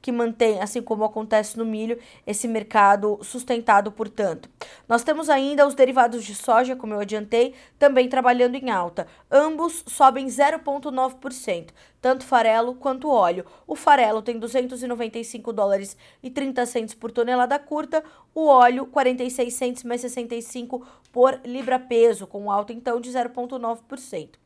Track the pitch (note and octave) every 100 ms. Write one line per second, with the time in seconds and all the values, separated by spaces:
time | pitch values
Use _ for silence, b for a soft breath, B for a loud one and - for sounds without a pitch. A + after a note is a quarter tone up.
0 | - A#3+ A#3 A3+ A3+ G3+ G#3 A#3+ A#3 A3
1 | G#3+ G#3+ A3 A3 G#3+ A3+ A3+ G#3+ A3 A#3
2 | B B - G3+ A#3+ A3 G#3 G#3+ G3+ G3+
3 | G#3 G#3 - B3 B3+ A#3+ A3+ G3+ G3+ G#3
4 | G#3+ - G3 D#3+ - _ B B - A#3
5 | A#3+ D#4 D4+ C#4 C4+ D4 C#4+ C#4 B3+ C4
6 | A#3+ A#3+ G3+ G3+ - A3+ B3+ B3+ A3 G#3
7 | G3+ G#3+ G#3 A#3 B3+ C4 B _ C#4+ B3+
8 | B3+ C4 B3 B3 B3 C4 B3+ G3 F3 F3
9 | E3+ b _ C4+ D#4 D#4 E4+ E4 - -
10 | C4+ B3+ C4+ A3 C#4+ D#4+ D4 C#4+ D4 B3+
11 | C4 B3+ B3+ B3+ - E3+ D#3+ b b _
12 | B3+ C4 B3+ B3 A3+ A3 A#3+ B3+ C#4 C4
13 | D4+ B3 F3 F3+ E3+ b - D#4 - C#4
14 | A3+ A3 A3 A#3 A3+ B3+ B3+ B3+ B3 A#3
15 | A3+ A3+ A3+ A#3 A3+ G#3+ G3+ G3 G3 -
16 | b b B3+ B3+ C#4 B3+ A#3+ A#3+ A3 -
17 | A3+ A#3 A#3 B3 B3 C#4+ C#4+ D4+ D4+ D#4
18 | D#4 B B - D#4 C4 B3 B3 C4 D4
19 | B3+ B3+ B3+ B3+ A#3+ A#3+ B3 B3 A#3+ A#3+
20 | B3 B3 A#3 A#3 A3+ B3+ A#3+ B3+ B B
21 | _ B3 C4 C4 A#3+ B3 C4 B3+ B3+ A#3
22 | A#3 G#3 G3 G3+ G#3 G3+ G#3 A#3 B3 A#3+
23 | A#3+ B3+ B3 B3+ B3 C4 A#3 A#3 _ C4
24 | - F3+ D3+ _